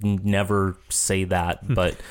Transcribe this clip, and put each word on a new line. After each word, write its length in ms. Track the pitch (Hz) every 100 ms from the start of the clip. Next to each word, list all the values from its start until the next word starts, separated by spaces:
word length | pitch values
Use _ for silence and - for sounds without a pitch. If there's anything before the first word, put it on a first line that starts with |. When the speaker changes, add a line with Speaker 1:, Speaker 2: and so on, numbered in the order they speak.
Speaker 1:
never 760 | 104 98 101 101 101 101 95 - -
say 340 | - - 95
that, 380 | 90 92 85 - -
Speaker 2:
Hmm. 80 |
Speaker 1:
but 220 | 110 90 - -